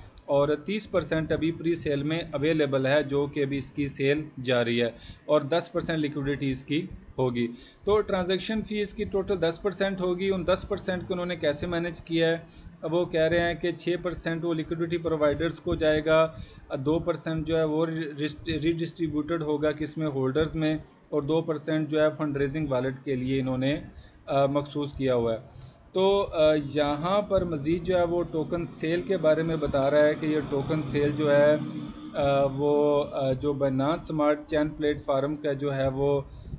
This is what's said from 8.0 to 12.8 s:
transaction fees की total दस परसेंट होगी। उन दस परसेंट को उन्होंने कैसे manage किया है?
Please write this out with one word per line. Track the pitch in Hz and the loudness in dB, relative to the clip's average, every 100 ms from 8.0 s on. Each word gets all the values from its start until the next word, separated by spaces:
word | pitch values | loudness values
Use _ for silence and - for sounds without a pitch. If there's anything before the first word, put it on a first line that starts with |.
transaction | 208 196 180 190 185 220 | 2 -2 0 -2 -2 -6
fees | 202 214 202 | -4 -4 -4
की | 214 202 | -6 -4
total | 196 185 190 | -2 -2 0
दस | 165 165 | 0 -2
परसेंट | 202 180 196 190 | -4 -2 -2 0
होगी। | 180 180 196 | -2 0 0
उन | 190 | 0
दस | 165 185 - | 0 0 0
परसेंट | 190 - 180 165 | -6 -4 -4 -4
को | |
उन्होंने | 180 175 170 | -4 -4 -2
कैसे | 160 147 175 | 0 0 -2
manage | 170 170 165 | -2 -4 -6
किया | - 165 165 | -2 2 2
है? | 165 165 - - - | 0 -4 -18 -20 -10